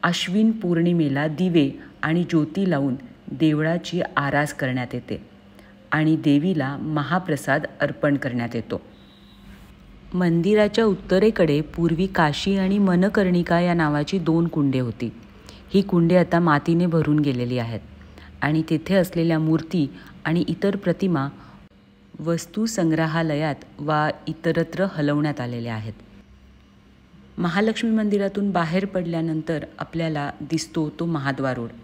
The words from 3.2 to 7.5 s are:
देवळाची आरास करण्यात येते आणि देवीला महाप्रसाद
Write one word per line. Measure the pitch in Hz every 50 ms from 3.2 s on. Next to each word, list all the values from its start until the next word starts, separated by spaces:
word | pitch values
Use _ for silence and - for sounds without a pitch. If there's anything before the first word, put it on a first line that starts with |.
| - -
देवळाची | - 131 160 156 151 147 156 160 170 175 170 - - 175 - - -
आरास | - 143 139 139 143 151 147 -
करण्यात | - 147 127 127 127 123 120 -
येते | 123 - - 110 90 - - - - - - - - - - - - - - -
आणि | 156 156 156 160
देवीला | 156 131 151 143 143 147 185 190 156 131 131 143
महाप्रसाद | 139 - 156 151 151 143 131 165 185 180 175 156 131 - -